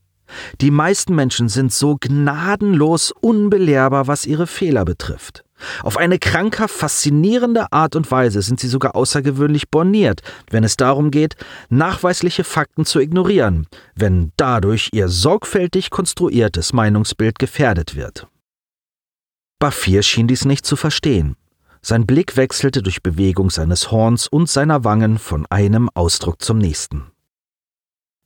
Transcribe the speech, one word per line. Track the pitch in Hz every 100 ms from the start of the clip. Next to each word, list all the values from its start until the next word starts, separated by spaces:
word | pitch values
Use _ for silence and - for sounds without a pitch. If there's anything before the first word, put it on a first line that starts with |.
| _ _ - - - -
Die | 139
meisten | 143 160 196 - 165
Menschen | 127 - 117
sind | 127 131
so | - 147 143
gnadenlos | 120 143 143 147 180 202 208 165 156 165 -
unbelehrbar, | - 233 214 208 202 175 135 135 139 135
was | 147 -
ihre | 151 175
Fehler | - 180 123 87
betrifft. | 87 - - - - _ - - -
Auf | - -
eine | 170 180
krankhaft | - 170 208 - 214
faszinierende | - 151 - 147 147 185 240 240 233 196
Art | 151 160 165
und | 151
Weise | 127 123 101
sind | 98 123
sie | 127
sogar | 131 139 -
außergewöhnlich | 131 147 139 135 147 147 -
borniert, | 151 180 214 151 90 - - -
wenn | 113
es | 110 -
darum | 127 139 151
geht, | 143 156 - - - -
nachweisliche | 127 170 185 180 180 175 -
Fakten | 170 160 147 - 156
zu | 151
ignorieren, | 147 180 185 196 110 82 78 - - -
wenn | 101 90 80 -
dadurch | 131 117 98 110 -
ihr | 107 92
sorgfältig | 90 120 208 - 202 180 190 -
konstruiertes | - 185 - 175 117 107 85 -
Meinungsbild | 123 107 107 107 - 110 -
gefährdet | - - 127 87 78 69
wird." | 60 - - _ _ _ _ _ _ _ _ _ _ _ _ -
Bafir | 143 - 95 95
schien | 104 - 117
dies | 127 139
nicht | 143 -
zu | 143
verstehen. | 156 - 156 104 73 - _ _ _ _
Sein | - 117 107
Blick | 139 190 -
wechselte | 131 - 139 135
durch | 95 -
Bewegung | 92 82 98 92 95
seines | - 80 87 -
Horns | 113 113 117 -
und | 151 170
seiner | 139 151 147
Wangen | 113 107 110 110
von | - 78 73
einem | 98 101 113 120
Ausdruck | - 85 - 85 -
zum | - 113
nächsten. | 92 76 - 73 64 _ _ _ _ _ _ _ _ _ _ _